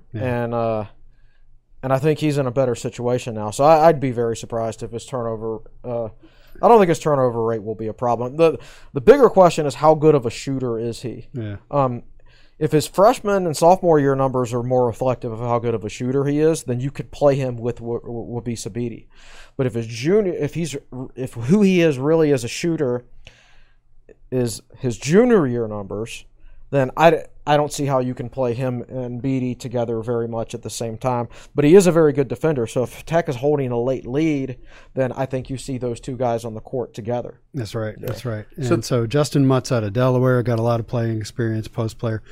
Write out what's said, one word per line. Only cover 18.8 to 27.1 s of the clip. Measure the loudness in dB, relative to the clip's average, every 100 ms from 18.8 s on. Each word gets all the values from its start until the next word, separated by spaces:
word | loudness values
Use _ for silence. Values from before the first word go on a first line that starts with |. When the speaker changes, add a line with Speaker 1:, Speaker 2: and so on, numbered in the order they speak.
| -8 -10 -18 -20 -20 -20 -10 -4
Speaker 2:
But | -2
if |
his | -2 -6
junior, | -4 2 2 2
if | -2 -4
he's, | -4 -6 -8 -12 -14 -12 -10
if | -10
who | -4 2 4
he | 6 4
is | 2 2
really | 2 2 4
as | 2 -2
a |
shooter | -4 -2 0 0 -2 -6 -20 -20 -20 _ -20 -20 _ _ -20 -20 -20 -6
is | -2 -2 -6 -16 -8
his | -6 -4
junior | 2 4 6 4 2
year | -2 -4
numbers, | -6 -8 -8 -8 -12 -18 -20 -20 -20 -4
then | -2 0 4
I, | 4